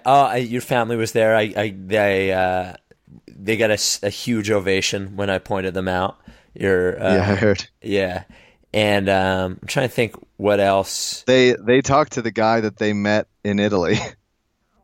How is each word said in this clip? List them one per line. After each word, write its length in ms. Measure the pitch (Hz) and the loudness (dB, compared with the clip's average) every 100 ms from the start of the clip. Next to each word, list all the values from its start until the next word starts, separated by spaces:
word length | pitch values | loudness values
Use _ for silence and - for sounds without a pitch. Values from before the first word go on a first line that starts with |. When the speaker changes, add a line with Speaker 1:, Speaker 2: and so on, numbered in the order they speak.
| 123 | 2
Speaker 1:
Oh, 180 | 139 | 4
I, 120 | 135 120 | 4 0
your 240 | 120 123 | -4 -6
family 360 | - 127 113 117 | -2 -2 0 -2
was 160 | 113 | -2
there. 200 | 120 110 110 | 2 2 2
I, 160 | 107 92 | 0 -2
I, 200 | 107 95 | -6 -6
they, 560 | 92 107 101 98 95 | -4 0 2 2 0
uh, 400 | 92 92 92 92 90 _ _ _ 67 - | 0 0 -2 -4 -12 _ _ _ -20 -20
they 300 | - 98 110 | -12 -4 0
got 140 | 110 | 0
a 20 | |
s-, 280 | 104 - - | 0 -2 -4
a 60 | 101 | -6
huge 420 | - - 113 101 | -6 -4 -4 0
ovation 640 | 104 92 95 - 101 98 98 | -2 0 0 0 -4 -8 -6
when 120 | 101 | -2
I 100 | 92 | -2
pointed 340 | - 98 92 | -2 -4 -4
them 140 | 90 92 | -4 -2
out. 300 | 90 95 - - - _ | -2 -2 -6 -18 -20 _
Your, 480 | - 98 92 90 - | -4 0 2 2 0
uh, 140 | 95 95 | 0 2
Speaker 2:
Yeah, 60 | 98 | 2
I 40 | 98 | 2
heard. 300 | 104 101 - _ | 2 0 -4 _
Speaker 1:
Yeah. 420 | - 101 92 90 - - - _ _ | -4 -2 -2 -4 -12 -20 -20 _ _
And, 360 | 107 104 101 98 | 0 2 2 2
um, 500 | 95 95 92 92 92 | 2 2 0 -2 -6
I'm 60 | 95 | -6
trying 220 | - 127 | -2 -2
to 40 | |
think 220 | - 113 - - _ | -2 -4 -4 -20 _
what 220 | 101 101 | 0 2
else. 640 | 98 98 95 - - - | 4 2 0 -6 -8 -8
Speaker 2:
They, 300 | - 131 127 120 | 2 4 4 2
they 220 | 104 127 | 2 2
talked 320 | 135 139 151 | 4 2 0
to 80 | - | -4
the 100 | 117 | -6
guy 300 | 104 110 113 | 0 2 2
that 160 | 107 98 | 0 -2
they 160 | 107 | -2
met 340 | 104 101 107 - _ | -2 0 0 -2 _
in 160 | 104 101 | -4 0
Italy. 380 | 104 101 85 107 | 0 0 0 -2
<laughs> 20 | - - _ _ _ _ _ _ | -4 -14 _ _ _ _ _ _